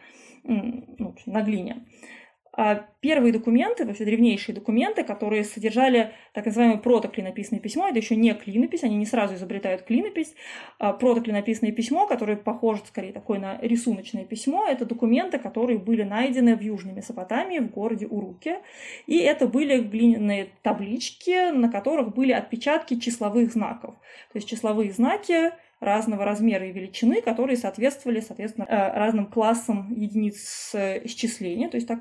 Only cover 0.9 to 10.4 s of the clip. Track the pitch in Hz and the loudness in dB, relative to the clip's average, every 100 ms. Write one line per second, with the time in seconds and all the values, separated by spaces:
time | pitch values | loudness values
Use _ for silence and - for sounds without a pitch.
0.9 | - 196 - - 208 208 202 180 - - | -10 -10 -10 -6 -2 0 -2 -4 -10 -16
1.9 | - - - - _ _ - 214 208 - | -20 -20 -20 -20 _ _ 0 2 0 -4
2.9 | _ 277 302 240 226 233 233 392 480 240 | _ 0 4 4 4 4 4 4 0 -2
3.9 | 202 208 220 233 196 - 196 - 220 370 | -2 0 4 4 4 -2 -8 0 2 2
4.9 | 427 - - - 214 208 - 220 220 262 | 0 -4 -4 -2 -2 -2 -4 -2 4 4
5.9 | 240 220 - - - 220 220 233 214 240 | 6 2 -4 -14 -6 -2 4 4 6 4
6.9 | 233 220 - 185 185 202 208 208 302 392 | 4 2 -6 -8 -6 -4 -4 -4 -2 0
7.9 | 240 220 220 226 208 - 202 311 339 240 | 0 0 4 4 2 -2 0 0 0 0
8.9 | 208 214 247 202 185 185 196 196 185 - | 0 0 0 0 -4 -8 -6 -4 -4 0
9.9 | 233 403 339 311 - | 0 0 -4 -6 -8